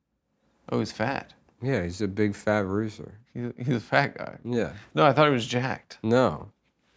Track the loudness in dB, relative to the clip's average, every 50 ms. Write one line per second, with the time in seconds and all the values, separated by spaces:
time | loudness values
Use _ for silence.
0 | _ _ _ _ _ _ _ _ _ _ _ _ _ -4 -2 -2 -2 -2 -4 -2
1 | -2 -2 -2 -4 -6 -10 -16 _ _ _ _ -8 -4 -2 -2 0 -2 -2 -4 -4
2 | -4 -4 0 0 0 0 0 -2 0 0 2 2 2 0 0 -2 -2 -4 -6 -10
3 | -14 -16 -16 -20 -20 _ -10 -8 -8 -8 -8 -6 -4 -2 -2 -2 -2 0 0 2
4 | 2 0 -2 -10 -12 -12 -12 -12 -8 -4 -2 -2 -2 -4 -6 -10 -14 -6 0 4
5 | 4 6 6 6 6 4 4 2 0 -2 -2 -2 -2 -2 -4 -8 -10 -18 -14 -6
6 | 0 2 4 4 4 4 2 -2 -8 -14 -18 _ _ _ _ _ _ _ _